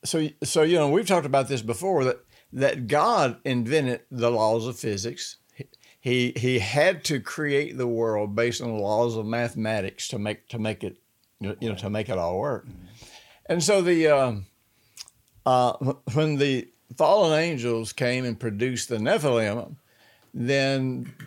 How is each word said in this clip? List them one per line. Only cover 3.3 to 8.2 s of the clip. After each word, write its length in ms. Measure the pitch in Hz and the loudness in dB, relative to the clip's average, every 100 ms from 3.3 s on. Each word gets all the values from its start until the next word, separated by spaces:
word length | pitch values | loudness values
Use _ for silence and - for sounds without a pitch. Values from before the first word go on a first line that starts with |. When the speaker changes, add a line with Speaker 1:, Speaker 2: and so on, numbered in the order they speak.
| 110 | 0
Speaker 1:
invented 580 | 143 123 113 151 131 123 - | -2 -2 0 0 0 -4 -8
the 200 | 127 117 | -2 0
laws 360 | 117 110 117 117 | 2 2 2 -2
of 120 | 117 | -6
physics. 580 | 113 98 113 175 - - _ - - _ _ _ | -6 -4 -6 -10 -12 -14 _ -20 -20 _ _ _
He, 320 | 127 123 123 123 | -2 0 0 0
he 240 | 127 123 | 0 0
had 440 | 98 131 170 175 - | 0 2 2 2 -2
to 120 | 139 | -4
create 560 | - - 147 143 147 127 | -4 -6 -2 0 -2 -4
the 120 | 123 | -4
world 480 | 117 113 107 | 0 0 0